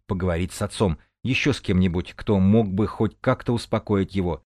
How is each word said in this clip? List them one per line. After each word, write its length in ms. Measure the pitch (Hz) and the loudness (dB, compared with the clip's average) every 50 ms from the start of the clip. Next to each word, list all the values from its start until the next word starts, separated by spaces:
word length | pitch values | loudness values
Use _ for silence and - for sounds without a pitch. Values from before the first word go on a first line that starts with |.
| _ | _
поговорить 460 | - 101 90 92 90 85 82 92 87 | -6 -4 -2 0 0 0 0 -2 -4
с 100 | - - | -4 -6
отцом, 380 | 107 101 - - 113 92 80 - _ _ _ _ - | -6 -6 -2 0 0 0 0 -2 _ _ _ _ -4
ещё 280 | 120 131 - - 151 | -2 -2 0 0 0
с 80 | 127 - | -2 -2
кем-нибудь, 540 | - - 95 92 92 95 82 90 - - - | -2 0 2 2 2 2 0 -2 -4 -6 -12
кто 260 | - - - 104 98 | -8 -2 0 2 4
мог 320 | 92 98 104 117 113 98 | 4 6 6 4 4 2
бы 140 | 92 95 107 | 0 0 0
хоть 320 | 92 - - 113 104 - _ | -2 0 -2 -2 -2 -2 _
как-то 340 | - 131 127 - - - 120 | -2 -2 -2 0 -2 -2 -2
успокоить 600 | 113 - - - 110 - - 104 98 95 - 95 | -2 -2 -4 -4 -4 -2 0 0 0 0 0 -2
его 280 | 101 90 90 80 - - _ | -4 -2 -2 -4 -6 -10 _